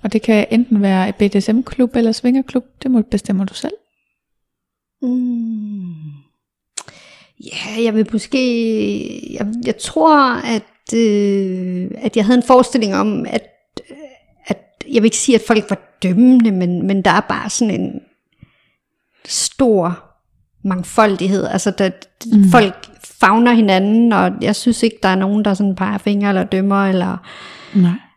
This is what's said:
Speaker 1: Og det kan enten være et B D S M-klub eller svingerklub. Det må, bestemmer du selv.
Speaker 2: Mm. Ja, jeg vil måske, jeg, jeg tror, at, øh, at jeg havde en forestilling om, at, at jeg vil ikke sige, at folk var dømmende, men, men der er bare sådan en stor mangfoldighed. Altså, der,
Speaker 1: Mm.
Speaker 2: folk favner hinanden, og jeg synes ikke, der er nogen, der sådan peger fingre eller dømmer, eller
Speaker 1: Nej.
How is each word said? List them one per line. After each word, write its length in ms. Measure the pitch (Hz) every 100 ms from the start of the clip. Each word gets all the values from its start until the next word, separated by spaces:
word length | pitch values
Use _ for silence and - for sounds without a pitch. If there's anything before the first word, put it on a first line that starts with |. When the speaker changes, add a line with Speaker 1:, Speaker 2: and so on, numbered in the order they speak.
Speaker 1:
Og 100 | 214
det 100 | 220
kan 240 | - 220 202
enten 320 | 226 247 214
være 260 | 202 190 185
et 60 |
B 80 | 196 202
D 80 | 202
S 60 | 196
M-klub 480 | 220 254 - 247 247
eller 160 | 226
svingerklub. 520 | 226 247 262 262 254 247 _
Det 80 | 269
må, 120 | 247 214
bestemmer 340 | 202 - 196
du 100 | 190
selv. 200 | - 285 415 _ _ _ _ _ _ _ _ _ _ _ _
Speaker 2:
Mm. 920 | 254 254 247 240 226 220 208 202 180 160 156 143 139 _ _ _ _ - - - - - _ _
Ja, 420 | - - - 220
jeg 100 | 233
vil 120 | 214 220
måske, 260 | 220 - 262 254 233 226 220 202 208 - - -
jeg, 120 | - 202 226 240
jeg 100 | 220
tror, 560 | - - 320 302 269 247 247
at, 480 | 226 - _ -
øh, 960 | 226 226 208 202 196 190 185 185 180 180 -
at 180 | 214 -
jeg 80 | 208
havde 100 | 247
en 40 | 240
forestilling 480 | 254 247 254 214
om, 320 | 190 202 202 240
at, 140 | - - _ _ - - 269 302 262 _ _ -
at 120 | - _ _ -
jeg 100 | 233
vil 20 |
ikke 120 | 214 -
sige, 180 | -
at 80 | 233 -
folk 240 | 220 208
var 80 | 196 _ _
dømmende, 480 | 185 180 247 254 226
men, 340 | 190 175 180 185
men 160 | 196
der 80 | 190
er 100 | 175
bare 300 | - 202 214
sådan 300 | - 226 185
en 200 | 180 277 _ _ _ _ - _ _ _ _ _ _ _ -
stor 800 | - - _ 262 208 170 175 - _ _ _ _ _
mangfoldighed. 840 | 196 185 175 - 214 190 190 196 -
Altså, 240 | 190 208
der, 200 | 190 190 180 - _ 233
Speaker 1:
Mm. 120 | 220 196
Speaker 2:
folk 380 | 240 208 - - _ - -
favner 320 | 202 214 240
hinanden, 600 | 233 214 185 196 220 233
og 180 | 202 185 196
jeg 160 | - 214
synes 260 | - -
ikke, 140 | 226 -
der 60 | 190
er 60 |
nogen, 300 | 185 190 208
der 100 | 208
sådan 200 | 190 202
peger 240 | 185 190 208
fingre 300 | - 202 202
eller 160 | 190
dømmer, 400 | 185 190 196 196
eller 320 | 196 185 180 180 - - - - -
Speaker 1:
Nej. 180 | 208 180 190 -